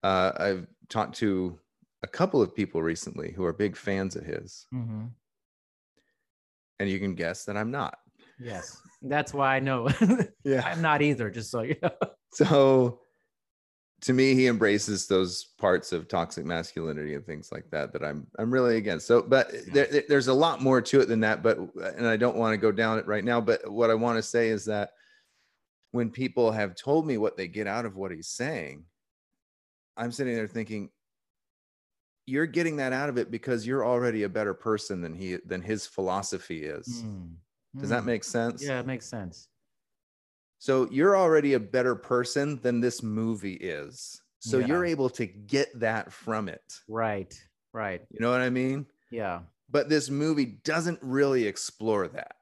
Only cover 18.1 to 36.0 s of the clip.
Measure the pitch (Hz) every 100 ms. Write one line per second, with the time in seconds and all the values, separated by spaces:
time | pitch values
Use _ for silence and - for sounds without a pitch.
18.1 | 73 - - 113 127 123 113 104 82 -
19.1 | 120 - 135 120 113 - 143 139 143 -
20.1 | 143 123 131 165 147 131 131 - 139 123
21.1 | 113 110 110 113 107 90 - 92 80 117
22.1 | 110 123 110 113 107 110 101 113 110 92
23.1 | 107 104 120 110 113 107 104 117 113 117
24.1 | 113 110 117 113 107 101 104 101 _ _
25.1 | _ _ _ _ _ _ _ _ 120 113
26.1 | 120 131 - 113 110 104 87 - 151 156
27.1 | 117 107 - 92 95 104 107 117 95 95
28.1 | 82 85 - 127 143 73 71 82 _ _
29.1 | _ _ _ _ _ _ _ _ - 117
30.1 | 117 131 117 107 117 104 107 98 _ _
31.1 | _ _ _ _ _ _ _ _ _ _
32.1 | _ - 135 160 160 165 151 131 131 143
33.1 | 123 110 113 - 120 110 135 117 123 123
34.1 | 110 104 101 104 92 113 107 - 95 85
35.1 | 82 92 90 - 92 90 107 - -